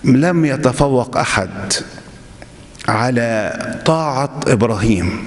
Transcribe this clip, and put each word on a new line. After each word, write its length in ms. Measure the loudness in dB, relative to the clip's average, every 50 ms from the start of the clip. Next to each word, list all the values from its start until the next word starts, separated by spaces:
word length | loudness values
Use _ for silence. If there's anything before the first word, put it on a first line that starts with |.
| 4
لم 400 | 4 4 4 4 4 2 2 2
يتفوق 720 | 2 0 2 2 0 2 4 2 2 4 2 0 0 -2
أحد 340 | -2 -2 0 0 -2 -2 -2 -6 -8 -6 -4 -4 -4 -6 -10 -16 -18 -18 -18 -20 -20 -20 -20 -20 -20 -20 -20 -20 -20 -20 -20 -20 -10 -4 -2
على 640 | 0 0 0 0 0 0 0 0 -2 -2 -2 -4 -6 -6 -8 -8 -8 -2 0
طاعة 540 | 2 2 2 0 -2 -2 -2 -2 -2 -4 -4 0
إبراهيم 640 | 0 2 2 2 0 0 0 2 2 2 2 0 -2 -4 -4 -8